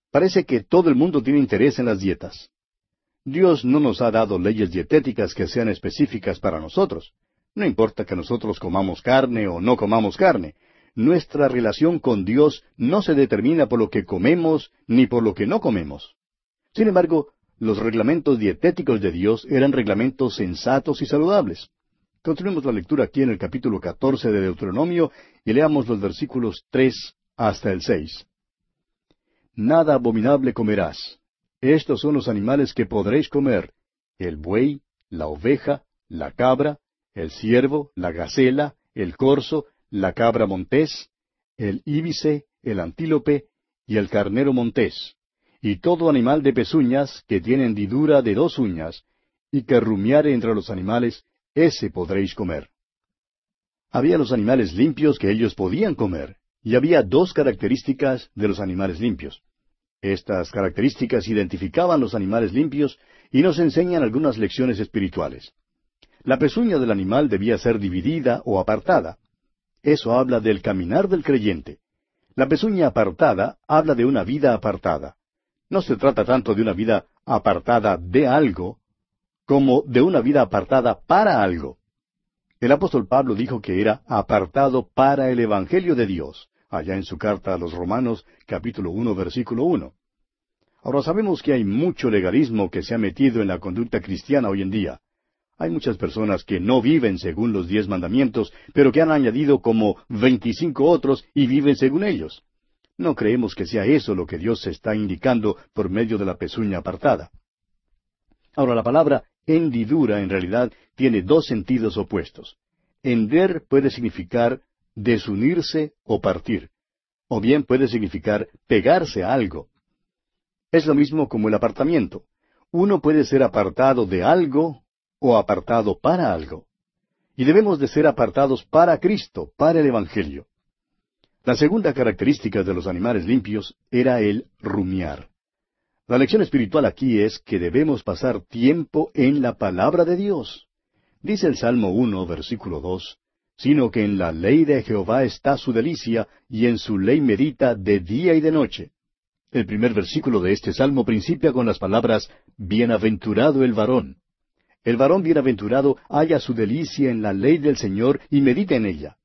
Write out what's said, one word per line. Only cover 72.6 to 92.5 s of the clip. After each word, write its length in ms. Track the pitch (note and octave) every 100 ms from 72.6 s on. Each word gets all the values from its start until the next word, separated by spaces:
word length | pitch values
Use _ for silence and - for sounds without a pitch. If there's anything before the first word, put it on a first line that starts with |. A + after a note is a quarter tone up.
| A3 G3 C#3+
apartada 720 | A#2+ G2+ F2 D3+ F#2+ A2+ - -
habla 260 | D#3 D#3
de 120 | B2 B2
una 180 | C3
vida 300 | F#2 C#3+ C3+
apartada. 640 | A2+ A2 F#2+ F#2 D2+ C#2 _ _ _ _ _ -
No 120 | F#3+
se 140 | F3+ A#2
trata 300 | C#3 C3 G#2
tanto 280 | B2+ A2
de 100 | G#2
una 100 | A2
vida 320 | F2+ A2 G2+ - _ -
apartada 720 | A2+ G#2+ F2 - A#2 G#2 F2
de 300 | F2 B2 C#3
algo, 520 | C#3 C#3 F2+ F2+ - _ _ _ _ _ _ -
como 380 | C#3 C3+ B2+ C#3+
de 140 | A#2+
una 200 | E3 D#3
vida 200 | A#2+ C#3+
apartada 580 | A#2+ G#2 F#2 C3 A#2 -
para 420 | - F3 G#3+ C3+
algo. 360 | F#2+ E2+ C#2 - _ _ _ _ _ _ _ -
El 120 | A#2+
apóstol 360 | C#3+ G3 C3 G2+
Pablo 260 | C3 C3
dijo 280 | G#2 B2+ A#2+
que 200 | G2+ F#2
era 220 | G#2+ G#2+ -
apartado 800 | A2 - G#2+ F#2+ C3+ C3+ B2+ -
para 380 | - C3+ C#3 C3
el 80 | A#2+
Evangelio 560 | A2+ G2+ F#2 F#3 F3 C3
de 100 | G#2+
Dios, 440 | F2+ C2+ - - _ -
allá 280 | F2 D#2+ F#2+
en 80 |
su 140 | F2 E2+
carta 360 | G#2+ F#2+ F#2+
a 40 | F2+
los 140 | E2+
Romanos, 520 | F2 F2 A#2 A#2+ A2 _ _ -
capítulo 460 | F2 A#2 A2 F#2
uno, 240 | F#2+ A#2+ F#2+
versículo 480 | F2 B2 A#2 A#2+
uno. 300 | E3 C3 C2 _ _ _ _ _ _ _ _ _
Ahora 200 | - C#3
sabemos 400 | C#3 F#3+ G#3 E3
que 120 | -
hay 100 | C3
mucho 460 | G2+ A2 F3 - B2+
legalismo 600 | G#2 F2+ A#2 C3+